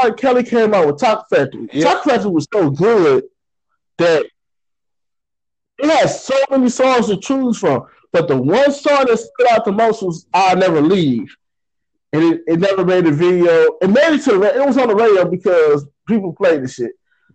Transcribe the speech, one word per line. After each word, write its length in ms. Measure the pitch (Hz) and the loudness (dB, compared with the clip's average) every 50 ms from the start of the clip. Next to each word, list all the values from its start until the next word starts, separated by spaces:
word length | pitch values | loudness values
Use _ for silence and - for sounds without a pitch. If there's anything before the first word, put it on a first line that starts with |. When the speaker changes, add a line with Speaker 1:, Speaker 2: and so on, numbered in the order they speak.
| 254 | 0
Speaker 1:
R. 80 | 240 233 | 0 -2
Kelly 300 | - 262 269 247 247 240 | -2 -2 0 0 0 -2
came 300 | - 233 233 226 214 208 | -2 0 0 0 2 2
out 140 | 190 160 | 2 2
with 120 | 147 143 143 | 0 0 0
Talk 280 | - 226 - 214 - - | 0 -2 -2 -2 -4 -2
Factory. 380 | 196 156 135 131 113 110 113 104 - | -2 0 0 -2 -6 -12 -14 -8 -4
Speaker 2:
Yeah. 100 | 135 - | -2 0
Speaker 1:
Talk 200 | - 370 370 - | 0 0 0 -2
Factory 240 | 302 247 214 196 208 | -2 -2 -2 -2 -2
was 160 | 175 156 139 - | -2 -4 -4 -2
so 180 | - 208 170 139 | -2 -2 0 0
good 560 | 135 139 180 226 233 202 170 147 131 127 - - _ _ _ _ _ _ _ _ _ _ _ _ _ | 0 0 0 2 2 2 2 2 2 0 -2 -6 _ _ _ _ _ _ _ _ _ _ _ _ _
that 280 | - 170 175 165 147 120 - _ _ _ _ _ _ _ _ _ _ _ _ _ _ _ _ _ _ _ _ _ _ _ _ _ _ _ _ _ - | -2 0 0 0 0 -2 -6 _ _ _ _ _ _ _ _ _ _ _ _ _ _ _ _ _ _ _ _ _ _ _ _ _ _ _ _ _ -4
it 100 | 277 311 | -2 0
had 160 | 320 254 196 | 2 2 0
so 280 | - - - - - 262 269 277 - | 0 -2 -6 -6 -4 -2 -2 0 0
many 200 | 277 269 254 240 | 0 0 0 0
songs 380 | - - 262 262 254 240 226 | 0 0 0 2 2 0 0
to 100 | 214 196 | -2 -4
choose 400 | - - - 269 269 262 240 214 | -4 -4 -4 -4 -2 -2 -4 -4
from, 280 | - 202 160 135 - - - _ _ _ _ - | -2 -2 -2 -2 -2 -4 -10 _ _ _ _ -2
but 140 | 175 156 | -2 0
the 100 | - 139 | 0 0
one 340 | 131 123 143 185 254 285 285 | -2 0 0 2 2 2 0
song 340 | 277 - - 302 285 277 262 | 0 -2 -2 0 0 0 0
that 100 | 240 226 | 0 -2
stood 340 | 220 - - - - 247 247 | -2 -4 -6 -4 0 0 2
out 140 | 226 214 226 | 2 0 0
the 60 | 208 | -2
most 300 | 190 214 226 226 214 - | -2 0 0 0 -2 -2
was 260 | 196 180 165 - - _ - | -6 -8 -8 -10 -8 _ -2
"I'll 220 | 180 190 185 185 | 0 2 2 2
Never 240 | 185 190 185 165 151 | 2 0 0 2 2
Leave," 560 | 147 165 202 190 165 139 120 113 95 - - _ _ _ _ _ _ _ _ _ _ _ _ _ _ _ - | 2 2 2 2 0 0 -2 -4 -6 -10 -16 _ _ _ _ _ _ _ _ _ _ _ _ _ _ _ -2
and 100 | 156 165 | 0 2
it, 180 | 165 156 - - | 0 0 0 -2
it 120 | 160 165 165 | -2 -2 0
never 260 | 190 196 196 190 175 | 0 0 0 0 0
made 200 | 180 185 185 170 | 0 0 2 2
the 60 | 160 | 0
video. 680 | 143 151 175 180 185 175 175 170 165 160 160 160 - - | 0 2 2 2 2 2 2 2 4 4 2 2 0 0
It 80 | 190 190 | 0 0
made 240 | 208 277 302 330 302 | 2 2 2 2 0
it 80 | 262 - | 0 0
to 80 | 262 208 | 0 0
the 40 | 185 | 2
ra-, 100 | 208 202 | 2 0
it 160 | 185 254 277 | 0 0 0
was 120 | 285 254 | 0 0
on 100 | 262 254 | 0 0
the 80 | 233 202 | 0 0
radio 300 | 208 233 220 202 185 - | 2 2 4 4 2 2
because 600 | 170 180 180 - 208 180 165 156 151 147 143 143 - _ _ _ | 0 -4 -4 -2 0 2 2 2 2 2 0 -2 -8 _ _ _
people 260 | - 226 214 190 175 160 | -4 -4 -2 -4 -6 -6
played 300 | - 196 180 165 143 131 | -2 0 0 0 0 -4
the 40 | |
shit, 240 | 127 - - 120 107 - _ _ _ _ _ _ _ | -8 -8 -8 -8 -8 -10 _ _ _ _ _ _ _